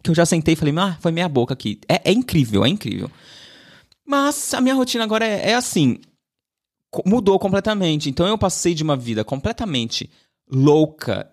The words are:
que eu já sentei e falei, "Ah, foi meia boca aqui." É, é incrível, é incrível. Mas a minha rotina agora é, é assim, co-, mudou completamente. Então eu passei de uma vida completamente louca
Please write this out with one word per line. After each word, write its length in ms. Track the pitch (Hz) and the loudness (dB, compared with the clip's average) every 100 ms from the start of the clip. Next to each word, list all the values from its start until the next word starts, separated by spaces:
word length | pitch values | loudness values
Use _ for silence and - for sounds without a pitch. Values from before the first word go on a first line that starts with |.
que 80 | - | 0
eu 60 | |
já 100 | 165 | 2
sentei 300 | 170 170 156 | 2 2 2
e 20 | 160 | 0
falei, 160 | 151 151 | 0 0
"Ah, 180 | 196 170 | -2 -2
foi 100 | 175 | -4
meia 180 | 165 180 | -2 -2
boca 240 | 135 117 | 0 -2
aqui." 280 | 131 110 101 - | -4 -6 -8 -2
É, 220 | 185 - | -2 2
é 20 | |
incrível, 520 | 208 247 170 120 104 | 0 2 0 2 2
é 40 | 110 | 2
incrível. 420 | 202 - 101 95 - - - - - - - _ _ - | 0 -6 -8 -8 -12 -20 -20 -20 -20 -20 -20 _ _ -4
Mas 480 | 277 277 294 - | -2 0 -2 -4
a 60 | 262 | 0
minha 140 | 254 269 | 2 2
rotina 260 | 247 240 | 0 -2
agora 240 | 226 220 220 | -2 0 0
é, 240 | 208 - | -2 0
é 40 | |
assim, 440 | 233 247 - 139 - _ _ _ _ _ _ _ _ _ | 0 0 2 2 2 _ _ _ _ _ _ _ _ _
co-, 100 | - | -6
mudou 340 | 185 226 202 196 | 0 2 4 2
completamente. 680 | 202 196 208 214 180 151 151 | 2 0 0 -2 0 0 -2
Então 160 | 131 175 | 0 0
eu 120 | 220 | 2
passei 340 | 202 - 180 | -2 0 -2
de 120 | 165 | -2
uma 120 | 156 139 | 0 -2
vida 280 | 120 110 | -2 -4
completamente 840 | 110 135 202 233 226 135 117 - - _ _ _ _ | -4 -4 -6 -6 -4 -4 -4 -6 -10 _ _ _ _
louca 800 | 131 139 151 156 151 - 98 - | 2 6 6 2 -2 -6 -6 -6